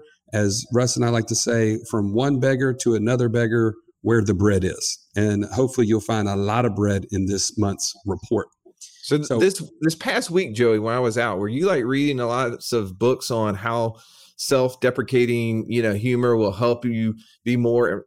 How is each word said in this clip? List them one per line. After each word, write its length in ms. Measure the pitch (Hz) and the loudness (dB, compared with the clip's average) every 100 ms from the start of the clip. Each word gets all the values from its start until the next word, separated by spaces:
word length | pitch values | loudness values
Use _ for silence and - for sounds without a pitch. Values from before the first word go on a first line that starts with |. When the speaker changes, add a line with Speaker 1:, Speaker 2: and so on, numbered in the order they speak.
| - _ _ | -10 _ _
Speaker 1:
as 320 | 107 104 107 - | 0 0 -2 -2
Russ 220 | 120 123 - | 0 0 0
and 100 | 120 | 0
I 40 | |
like 180 | 117 110 | 0 0
to 80 | 117 | -2
say, 440 | 120 117 110 110 - | 0 2 2 0 -2
from 220 | 110 101 107 | -2 0 0
one 240 | 139 135 | 2 2
beggar 340 | 135 131 135 127 | 2 2 0 0
to 140 | 120 110 | 0 2
another 340 | 107 127 120 | 2 2 2
beggar 460 | 120 113 117 110 - _ _ | 2 2 2 0 -2 _ _
where 200 | 107 117 | 2 2
the 120 | 104 | 4
bread 320 | 92 104 95 90 | 4 4 4 0
is. 340 | - - - _ 104 | -2 -8 -8 _ -2
And 300 | 104 104 101 | 0 0 -2
hopefully 420 | - 127 127 107 | 0 0 2 2
you'll 140 | 110 | 2
find 260 | - 110 101 | 0 -2 0
a 80 | 98 | 0
lot 300 | 101 113 120 | 0 2 0
of 100 | 98 | 2
bread 300 | 104 98 - | 0 0 -2
in 140 | 95 95 | -2 -2
this 300 | 95 - - | -2 -4 -2
month's 360 | 101 95 - - 101 | -2 -2 -6 -8 -8
report. 440 | 90 - 113 - _ - - | -8 -2 -2 -4 _ -20 -20
Speaker 2:
So, 360 | - - - 151 | -20 -14 -4 -2
th-, 100 | 143 | 0
Speaker 1:
So 120 | 120 | 2
Speaker 2:
this, 240 | 190 190 - - | 2 0 -8 -4
this 160 | 156 156 | -2 -2
past 340 | 254 226 - | -4 -4 -2
week, 240 | 175 165 107 | -2 -2 0
Joey, 240 | 120 107 | 2 2
when 140 | 110 | 0
I 60 | 123 | -2
was 180 | 120 113 | 0 0
out, 220 | 120 95 | -2 -2
were 80 | 104 | -2
you, 180 | 127 190 | -2 0
like, 180 | 156 117 | 0 0
reading 340 | 135 147 131 | 0 0 0
a 80 | 117 | -2
lot 240 | 123 123 117 - | -2 -2 -6 -4
of 260 | 117 98 95 | -2 -2 0
books 320 | 120 127 - | 0 0 -2
on 240 | 117 107 98 | -2 -2 -2
how 400 | 117 117 113 113 - - - - | -4 -2 -2 -6 -18 -20 -20 -10
self-deprecating, 1300 | - 135 127 - 127 123 107 123 120 120 113 113 - | -2 2 0 0 -2 -2 0 2 2 0 0 -2 -2
you 120 | 120 | 0
know, 120 | 113 | 0
humor 420 | 104 127 123 123 113 | 0 0 0 2 2
will 160 | 104 | 0
help 320 | 95 120 120 | 0 0 0
you 320 | 123 113 113 107 - _ 120 | -2 -2 -2 -4 -12 _ -2
be 100 | 123 | 0
more, 500 | 117 120 117 101 | 2 2 2 -2